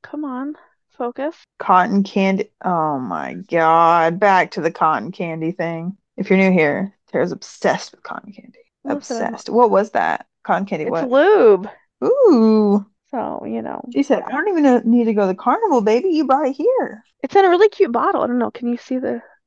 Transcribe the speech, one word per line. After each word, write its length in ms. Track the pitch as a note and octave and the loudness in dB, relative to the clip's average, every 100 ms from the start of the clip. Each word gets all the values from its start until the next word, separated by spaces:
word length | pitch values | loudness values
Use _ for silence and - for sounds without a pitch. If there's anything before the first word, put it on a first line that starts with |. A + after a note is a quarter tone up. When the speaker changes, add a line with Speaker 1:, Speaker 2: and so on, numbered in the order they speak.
Speaker 1:
Come 240 | - D4+ D4 | -14 -10 -8
on. 300 | B3+ C#4 D4+ _ _ _ | -8 -10 -12 _ _ _
Focus. 560 | _ A#3+ B3 C#4+ - _ _ | _ -8 -6 -8 -10 _ _
Speaker 2:
Cotton 440 | - F#3 F3+ G3 | 2 2 4 0
candy. 480 | G3 G#3 F#3+ F#3+ - _ | 0 0 0 -2 -6 _
Oh 340 | F#3 E3+ D#3 C#3 | -4 -2 -2 -4
my 360 | B2 E2 C2 | -6 -8 -8
God. 840 | - F#3+ E3 D#3+ E3 E3+ E3+ E3 E3+ | -12 -4 0 4 4 4 4 2 2
Back 340 | G3+ F#3+ E3 | 2 2 0
to 80 | - | -4
the 100 | D#3+ | -6
cotton 420 | - D#3+ C#3+ A#2+ | -2 -2 0 -6
candy 400 | - E3+ D#3+ D#3+ | -8 -8 -6 -6
thing. 440 | F#3 E3+ E3 E3+ G3 _ - | -4 -6 -6 -10 -12 _ -10
If 120 | F#3+ | 0
you're 80 | F#3+ | 2
new 120 | F#3+ | 4
here, 440 | F#3 D3+ D3 G3 _ _ | 4 2 0 -6 _ _
Tara's 240 | E3+ F3 | -4 -4
obsessed 600 | - - - F3+ B2 - | -6 -14 -4 -2 -2 -6
with 100 | _ | _
cotton 300 | - - - | -16 -16 -16
candy. 260 | G3 - _ _ _ | -20 -20 _ _ _
Speaker 1:
Listen, 440 | C#4 C#4+ - A#3 - | -10 -10 -8 -8 -8
I'm 0 | |
Speaker 2:
Obsessed. 140 | A3+ - | -8 -4
What 220 | A3+ A#3+ | 2 4
was 200 | G3 A3 | 2 0
that? 340 | - E2 - - _ | -2 -2 -4 -10 _
Cotton 240 | - F3+ G3 | -4 -4 -2
candy 200 | E3 D#3 | -6 -4
Speaker 1:
It's 0 | |
Speaker 2:
what? 240 | E3 C4+ | -4 0
Speaker 1:
lube. 580 | C4 F4 G#4 C4 F#3+ G#3 - _ _ | 2 4 6 6 4 0 -16 _ _
Speaker 2:
Ooh. 840 | C#4 C5+ A#4+ B3+ A3 G#3+ G#3 G3+ G3+ _ _ | 0 4 6 6 6 4 4 0 -2 _ _
Speaker 1:
So, 340 | B3+ G#3+ - | -8 -8 -8
you 160 | - A3+ | -8 -8
know. 200 | A3+ - - | -8 -12 -6
Speaker 2:
She 100 | C4 | -4
said, 200 | C#4 G3+ | 0 -2
"I 80 | - | -2
don't 180 | C4+ G4 | -6 -2
even 140 | F4 | 2
know, 180 | C#4+ B3 | 4 4
need 200 | A3 A#3+ | 2 2
to 80 | A3+ | 2
go 80 | G#3 | 0
to 40 | F#3+ | 0
the 60 | |
carnival, 460 | F#3+ A#3+ D4+ A4+ C4 | -2 -2 0 2 2
baby. 260 | G#3 A3+ F#4+ | 2 0 0
You 140 | D#4 C4+ | -2 0
brought 220 | C4+ C4+ | 0 0
it 40 | C#4+ | -2
here." 480 | F#4 C5 C4+ G#3+ _ _ | 0 0 -4 -10 _ _
Speaker 1:
It's 120 | C4+ | -2
in 100 | G4+ | 2
a 40 | F#4+ | 4
really 200 | F4 G#4+ | 4 2
cute 220 | - F4 | 2 -2
bottle. 300 | A#3+ E4+ F4+ | 0 -2 -2
I 40 | A#3+ | -2
don't 120 | B3 | -2
know. 120 | A3 | -4
Can 180 | - A#3+ | -4 -6
you 80 | A#3+ | -6
see 220 | - B3+ | -6 -6
the 240 | B3+ A#3+ - _ | -4 -8 -12 _